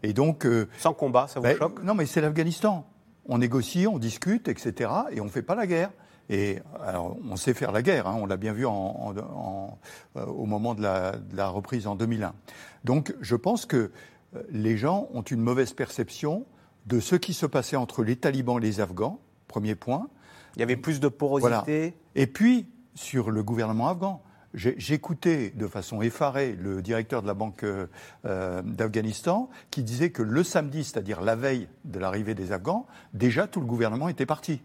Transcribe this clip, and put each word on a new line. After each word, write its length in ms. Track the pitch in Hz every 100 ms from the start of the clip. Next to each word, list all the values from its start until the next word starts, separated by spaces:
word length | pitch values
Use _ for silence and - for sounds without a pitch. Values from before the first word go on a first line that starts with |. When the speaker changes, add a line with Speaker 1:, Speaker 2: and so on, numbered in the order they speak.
Speaker 1:
Et 100 | 107
donc, 320 | 104 147 147
euh, 240 | 131 117 104 -
Speaker 2:
Sans 140 | 160
combat, 360 | 156 143 123 139
ça 100 | -
vous 60 |
Speaker 1:
ben, 120 | 120 -
Speaker 2:
choque ? 280 | 156 208
Speaker 1:
non, 100 | 185
mais 120 | 214 147
c'est 140 | -
l'Afghanistan. 640 | 151 151 165 170 214 185 143 _ _ - -
On 100 | 123
négocie, 480 | 123 131 117 175 196
on 120 | 185
discute, 500 | 113 110 - 226 196
et 100 | 131
cetera, 480 | 123 95 117 151 294
et 80 | 117
on 80 | 104
fait 140 | 110
pas 120 | -
la 140 | 202 208
guerre. 220 | 170 190 - - - _
Et 280 | 101 101 98 - - 101
alors, 300 | 92 87 - -
on 60 |
sait 200 | 95 -
faire 180 | 120 123
la 100 | 104
guerre, 240 | 127 170 92
hein, 100 | 110
on 40 |
l'a 120 | 101 95
bien 160 | 107
vu 120 | 107
en, 80 | 127
en, 440 | 104 95 117 110 101
en, 600 | - 98 - 95 98 113 - - - -
euh, 80 | -
au 200 | - 113
moment 300 | 107 113 110
de 60 |
la, 340 | 104 95 92 107
de 200 | 101 98
la 120 | 98
reprise 400 | 92 98 123 104
en 80 | 101
deux 100 | 113
mille 160 | 113
un. 120 | 101 - - - - -
Donc, 280 | 123 135 143 -
je 140 | 127
pense 320 | 117 180 233 -
que, 240 | 127 104 - - - _ -
euh, 60 | -
les 260 | 135 110 110
gens 320 | 131 190 202
ont 100 | 123
une 180 | 110 120
mauvaise 320 | 113 131 123
perception 760 | - 131 - 110 - 151 180 262 - - _ 107
de 140 | 120
ce 160 | - 180
qui 180 | 175
se 120 | 165 156
passait 280 | 143 123
entre 300 | 143 123 -
les 100 | 110
talibans 440 | 127 156 135 123 123
et 20 |
les 200 | 110 101
Afghans, 380 | 101 92 110 220 _ _ _
premier 260 | - 104
point. 340 | 107 - 135 247 - - - -
Speaker 2:
Il 60 | -
y 20 |
avait 140 | 117 123
plus 240 | 147 151
de 80 | 139
porosité. 420 | - 147 139 120
Speaker 1:
Voilà. 420 | 117 101 151 160 170 _
Et 140 | - 135
puis, 400 | - 220 247 202 - -
sur 380 | - - 135 110
le 100 | 107
gouvernement 460 | 104 117 110 110 127
afghan, 340 | 180 190 190 - - -
j'ai, 220 | - 101 127
j'écoutais 720 | 92 147 - 165 175 160 107
de 160 | - 107
façon 340 | 104 90 110
effarée 520 | 113 113 143 135 135
le 260 | 98 95 95
directeur 420 | 92 113 110 127
de 40 | 101
la 80 |
Banque, 300 | 101 110 -
euh, 240 | 107 98 92 - - -
euh, 380 | - 95 92 90
d'Afghanistan 880 | 92 98 113 110 110 104 - 190 262 - -
qui 100 | -
disait 280 | 113 123 170
que 120 | 175
le 220 | 110 127
samedi, 400 | 175 185 151 147
c'est-à-dire 380 | 139 - 98 98
la 120 | 98
veille 320 | 113 135 131 98 -
de 140 | 156 101
l'arrivée 380 | 92 98 107 110
des 160 | 92
Afghans, 340 | 98 92 196 262 - -
déjà 340 | 107 123 120 208
tout 100 | -
le 80 | 127
gouvernement 420 | 117 113 113 160
était 180 | - 131
parti. 360 | 151 - 147